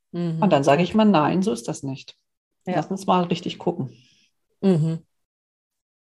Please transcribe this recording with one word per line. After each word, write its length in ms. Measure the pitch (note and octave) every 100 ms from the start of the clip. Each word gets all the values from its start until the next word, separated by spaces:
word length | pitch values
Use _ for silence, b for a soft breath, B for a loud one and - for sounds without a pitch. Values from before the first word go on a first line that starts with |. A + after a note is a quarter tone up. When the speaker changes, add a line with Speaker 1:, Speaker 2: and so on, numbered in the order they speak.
| _
Speaker 1:
Mhm. 280 | F3 E3+ D#3+
Speaker 2:
Und 120 | F#3
dann 100 | D3
sage 180 | C#3 C#3+
ich 100 | F3+
mal, 100 | G#3+ G#3+
„Nein, 360 | E3+ D3 F3+
so 100 | F#3+
ist 160 | A#3+ -
das 160 | D3+
nicht. 320 | C#3 C3+ - - _ _ _ _ -
Speaker 1:
Ja. 100 | F3+
Speaker 2:
Lass 120 | -
uns 140 | G3 -
mal 160 | F#3 F3
richtig 320 | E3+ F3 -
gucken.“ 300 | - F3 C3+ b b b b _ _ _
Speaker 1:
Mhm. 380 | G3 E3+ D#3+ E3 _ _ _ _ _ _ _ _ _ _ _